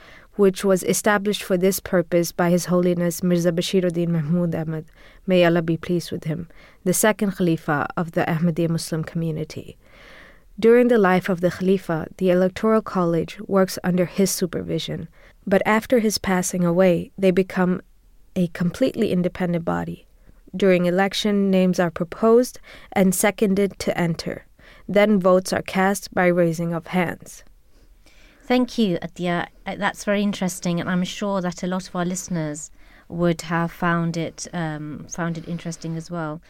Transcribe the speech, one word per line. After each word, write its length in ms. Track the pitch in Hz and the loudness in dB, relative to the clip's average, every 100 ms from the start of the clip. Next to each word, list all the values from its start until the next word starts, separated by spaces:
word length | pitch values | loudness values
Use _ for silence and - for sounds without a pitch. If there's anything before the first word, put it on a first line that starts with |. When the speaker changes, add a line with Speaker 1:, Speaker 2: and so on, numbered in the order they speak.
| - - - - | -20 -20 -8 2
Speaker 1:
which 280 | 196 190 | 2 2
was 200 | 202 185 | 2 2
established 600 | - 180 220 208 202 196 | 0 0 2 2 0 -4
for 140 | - 185 | -2 0
this 220 | 185 190 | 2 0
purpose 520 | - 185 165 175 170 | -2 -2 2 0 0
by 180 | - 175 | 0 2
His 160 | 175 165 | 2 2
Holiness 580 | 180 180 175 175 170 | 2 2 0 -2 -2
Mirza 280 | 180 175 175 | 0 2 2
Bashiruddin 580 | 170 - 190 180 170 170 | 0 0 0 0 0 -2
Mahmud 460 | 170 143 175 175 165 | -2 0 0 0 -2
Ahmad, 300 | 160 156 - - - - - | -6 -8 -10 -20 -20 -10 0
may 180 | 185 170 | 4 4
Allah 160 | 170 | 4
be 160 | 165 165 | 0 -2
pleased 340 | - 175 - | -2 -4 -4
with 120 | 165 160 | -8 -6
him, 220 | 156 170 - - _ | -8 -10 -18 -20 _
the 100 | 185 | -2
second 380 | 175 220 208 202 | 2 2 2 -2
Khalifa 540 | - 180 160 - 147 - - | 0 0 0 -2 -2 -2 -4
of 160 | 165 | -4
the 120 | 175 | -2
Ahmadiyya 460 | - 160 175 160 165 | -2 0 0 0 -2
Muslim 340 | 165 - 160 | -2 -4 -6
community. 760 | 160 170 165 156 156 - - - _ - - - - - _ - | -6 -6 -4 -6 -8 -12 -16 -18 _ -20 -20 -20 -20 -20 _ 2
During 280 | 220 240 240 | 6 6 6
the 100 | 233 | 6
life 320 | 185 185 196 | 4 4 2
of 120 | 175 | 0
the 100 | 180 | 0
Khalifa, 560 | - 185 196 - 156 - - | 0 0 0 0 -4 -6 -2
the 120 | 185 | 2
Electoral 520 | 180 185 - 220 220 | 2 2 0 2 2
College 580 | - 190 170 165 165 - 214 | 0 -2 0 0 -2 -8 -2
works 320 | 196 190 - | 0 0 -2
under 220 | 180 175 175 | -2 0 0
his 260 | - 190 | 0 0
supervision, 760 | - 175 170 170 165 - 156 165 - - _ - | 0 -4 -4 -4 -6 -6 -8 -10 -18 -20 _ 0
but 160 | 196 - | 0 2
after 340 | 214 - 247 | 0 2 2
his 180 | 214 - | 2 -2
passing 460 | 190 180 180 180 175 | 0 -2 0 0 2
away, 460 | 170 190 170 175 - | 4 4 2 -2 0
they 140 | 190 | 2
become 500 | 180 185 190 180 185 - _ _ - - 185 | 2 0 0 0 0 -6 _ _ -20 -8 -2
a 120 | 170 | -2
completely 640 | - 175 - 262 - 208 | -2 -4 0 0 0 0
independent 540 | 180 175 - 180 170 170 | 0 -2 -2 -2 -2 -2
body. 420 | 170 170 170 _ _ - - - 185 | -4 -4 -10 _ _ -20 -20 -14 0
During 300 | 196 180 175 | 4 4 2
election, 640 | 180 196 - 220 202 196 | 2 0 0 0 2 2
names 280 | 185 185 180 | 4 4 2
are 120 | 175 | 0
proposed 680 | - 170 - 226 233 247 - - - - | -2 -8 0 4 4 4 -4 -20 -20 -4
and 240 | - 190 180 | 0 2 2
seconded 640 | 208 - 208 196 196 - | 0 0 0 2 0 -2
to 180 | - - | -4 -2
enter. 480 | 170 160 - - - _ - - - | -2 -2 -8 -10 -14 _ -20 -16 -2
Then 320 | 190 208 208 | 2 4 4
votes 340 | 185 185 190 | 4 4 2
are 80 | 185 | -4
cast 520 | - 190 190 202 - | -2 0 0 0 -4
by 140 | 196 180 | 0 2
raising 460 | 175 170 160 170 | 4 2 0 -4
of 140 | 170 - | -6 -2
hands. 560 | 180 165 - - - - - _ _ _ _ - - - _ | -2 -2 -4 -14 -20 -20 -20 _ _ _ _ -20 -20 -20 _
Speaker 2:
Thank 340 | - 247 247 - | 0 0 2 0
you, 200 | 208 170 | 0 0
Atia. 500 | 180 - 175 175 - - - | -6 -6 -2 -2 -4 -10 -12
Uh, 100 | 180 | -4
that's 260 | 196 - | -4 -4
very 180 | 214 202 | -2 0
interesting, 600 | 208 202 185 - 180 170 | 0 -2 -4 -4 -2 -2
and 80 | - | -2
I'm 160 | 180 180 | -2 -2
sure 340 | - 208 196 | -4 -4 -2
that 220 | 175 170 | -4 -6
a 40 | 180 | -6
lot 200 | 185 - | -6 -6
of 80 | 180 | -6
our 80 | |
listeners 640 | 175 185 - 170 156 147 - - - - - | -4 -6 -6 -6 -6 -8 -14 -18 -20 -20 -12
would 340 | 170 175 165 | -2 0 0
have 280 | 160 170 170 | -2 -2 -2
found 460 | - 175 170 170 165 | -2 -2 0 -2 -4
it, 300 | 156 - - | -6 -10 -10
um, 540 | 175 160 151 151 147 165 | -6 -6 -8 -10 -12 -12
found 280 | - 170 165 | -6 -6 -6
it 100 | 165 | -8
interesting 480 | 170 170 165 160 165 | -10 -10 -10 -8 -10
as 160 | 160 | -8
well. 300 | 175 156 156 | -8 -8 -10